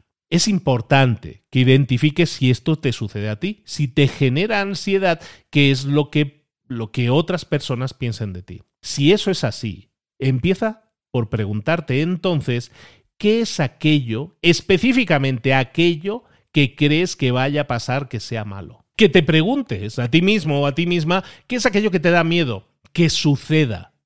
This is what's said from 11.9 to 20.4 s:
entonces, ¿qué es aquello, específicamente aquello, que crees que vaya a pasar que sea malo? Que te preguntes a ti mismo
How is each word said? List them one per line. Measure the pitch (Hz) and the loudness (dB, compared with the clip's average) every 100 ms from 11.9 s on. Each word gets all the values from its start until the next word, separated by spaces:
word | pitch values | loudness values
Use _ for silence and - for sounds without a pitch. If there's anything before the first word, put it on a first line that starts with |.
| 131 | -2
entonces, | 165 180 190 160 - 120 - - - _ _ - | -2 -2 -2 -2 -2 -6 -6 -18 -20 _ _ -4
¿qué | 208 226 | 0 0
es | 233 - | 0 -2
aquello, | 139 - 156 151 117 110 156 _ | -4 -2 2 2 0 -6 -8 _
específicamente | 165 160 - 190 247 254 190 147 135 127 135 | 2 2 2 0 2 2 2 2 0 -2 0
aquello, | 131 127 - 170 170 190 233 _ _ _ | 0 0 0 0 0 -4 -8 _ _ _
que | 147 139 - | 0 0 2
crees | 147 156 185 - | 0 2 -2 -2
que | 131 | -2
vaya | 123 135 147 | 0 0 -2
a | 139 | -4
pasar | 120 - 131 135 | -6 -4 -6 -6
que | 117 | -10
sea | - 113 | -8 -10
malo? | 104 98 85 - _ - | -10 -12 -16 -20 _ 4
Que | 208 | 6
te | 185 | 6
preguntes | 160 160 175 277 240 95 104 - | 4 2 2 -2 -4 -6 -6 -6
a | 120 | 0
ti | 156 | 2
mismo | 185 214 | 2 0